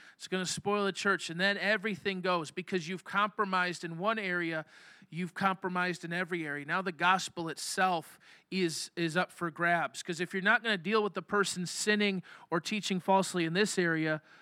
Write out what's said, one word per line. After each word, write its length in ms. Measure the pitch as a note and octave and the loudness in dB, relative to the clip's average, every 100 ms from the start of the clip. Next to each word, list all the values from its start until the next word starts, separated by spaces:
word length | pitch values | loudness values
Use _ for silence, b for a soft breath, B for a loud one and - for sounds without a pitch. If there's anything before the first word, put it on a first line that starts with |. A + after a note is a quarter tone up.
| B B | B B
It's 120 | - | -6
gonna 180 | F#3 F3 | -4 -2
spoil 380 | - G3+ G#3 | -4 0 0
the 80 | G3 | 0
church, 380 | F#3 G3+ F#3 - | 0 0 0 -2
and 80 | E3+ | 0
then 200 | G3 G3+ | 0 2
everything 600 | F#3 G#3+ G#3+ F#3+ G3 F#3 | 2 2 0 -4 -4 -2
goes. 300 | F#3 F3 D3+ | 0 0 0
Because 380 | - F3+ F#3 D#3+ | -8 -4 -4 -4
you've 160 | F3+ | -8
compromised 800 | - G3 G#3 - G3+ F#3 F3+ E3+ | -4 0 0 0 0 2 0 -2
in 120 | F3 E3 | -8 -4
one 220 | G3 A3 | -2 0
area, 480 | F#3+ F3+ E3 D#3+ D3+ B B B B | -2 -2 -2 -4 -8 B B B B
you've 240 | D#3+ F3+ | -6 -6
compromised 720 | - G3 F#3 F#3+ F3+ F3+ E3+ | 0 0 2 -2 0 0 -2
in 80 | E3+ | -4
every 340 | E3+ F3+ F3 D3+ | -4 -2 -4 -4
area. 200 | C#3+ C#3+ | -6 -2
Now 160 | F3 | -2
the 100 | F#3+ | -2
gospel 560 | D#3 F3 F#3 - - E3 | 2 4 4 2 -6 -6
itself 680 | D3 - - F#3+ E3+ - - B B B | -6 -6 0 2 2 -4 -20 B B B
is, 400 | F#3 F3 D3 - - | 0 0 -2 -8 -4
is 200 | E3+ D#3+ | 0 0
up 140 | F3+ | -2
for 200 | - E3+ | -2 -6
grabs. 520 | D3+ E3+ F3 D3 - | 0 2 2 0 -6
'Cause 180 | - D#3+ | -8 -4
if 140 | E3+ | -4
you're 80 | F#3+ | 0
not 200 | F#3 A3+ | 4 4
gonna 140 | A3+ G3+ | 2 -2
deal 260 | E3 A3 | 2 2
with 120 | G#3 | 2
the 80 | F#3 | -2
person 420 | E3+ G3+ F#3+ F3+ | 0 2 2 0
sinning 580 | F3 - - G#3+ G#3 F#3+ - B B | -4 -2 2 4 2 0 -6 B B
or 100 | E3+ | -2
teaching 400 | - G#3+ - F#3 | -2 -4 -2 -2
falsely 440 | F3+ F#3+ F3+ F3+ | 4 4 4 0
in 100 | E3 | 0
this 240 | F3 G#3+ - | 2 2 2
area, 420 | F3 D#3+ D#3+ D#3 B B | 2 2 0 -2 B B